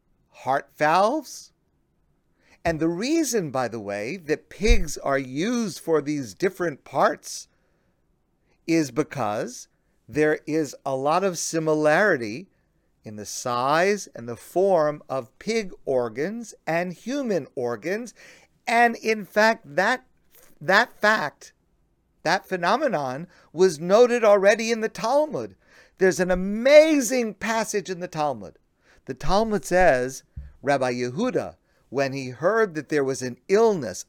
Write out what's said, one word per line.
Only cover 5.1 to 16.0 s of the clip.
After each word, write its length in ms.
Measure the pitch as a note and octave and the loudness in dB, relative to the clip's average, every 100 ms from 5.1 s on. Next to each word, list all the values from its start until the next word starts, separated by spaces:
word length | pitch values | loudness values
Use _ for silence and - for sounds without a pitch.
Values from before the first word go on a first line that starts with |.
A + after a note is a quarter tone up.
| C#3 | -2
used 640 | C3 C3+ G3+ A#3+ G#3+ - | -2 -4 -2 -2 -4 -6
for 220 | - D#3 | -2 0
these 320 | C#3 D3+ A#2+ | 0 -6 -8
different 500 | F2+ F#3+ - F3 C3+ | -4 -4 -4 -6 -6
parts 640 | - C3+ G3+ - - - - _ _ _ _ _ _ _ _ _ _ _ - | -6 0 0 0 -12 -16 -18 _ _ _ _ _ _ _ _ _ _ _ -2
is 260 | E3 C#3+ | 0 0
because 760 | A#2+ D3+ C#3 G#2+ G#2+ G3 B3 - _ _ _ - | -4 -6 -4 -4 -4 -6 -10 -20 _ _ _ -8
there 320 | B2 D3+ D3 - | 0 0 0 -2
is 280 | D#3 C#3 - C#3 | -4 -4 -6 -6
a 100 | C3 | -2
lot 280 | C#3+ E3+ | 0 0
of 140 | G3 E3+ | 0 -4
similarity 1120 | - E3 D#3 D#3 D3+ D#3+ G#3 D3 A2 B2 F#3+ _ _ _ _ _ | -6 -4 -2 2 2 4 2 0 -2 -10 -14 _ _ _ _ _
in 120 | A2+ G#2+ | -18 -14
the 100 | G2+ | -12
size 840 | - B2+ A#2+ C3 D#3 F#3+ G#3 - - | -8 -4 -2 2 2 2 0 -6 -14
and 120 | A#2+ | -12
the 80 | A#2 | -14
form 680 | - F3 G3 F3 D3+ D3+ - | -6 0 2 4 2 -2 -6
of 280 | C3+ A#2 _ | -8 -8 _
pig 320 | F#3+ A3+ - - - | -4 -4 -4 -8 -4
organs 680 | C3 | -2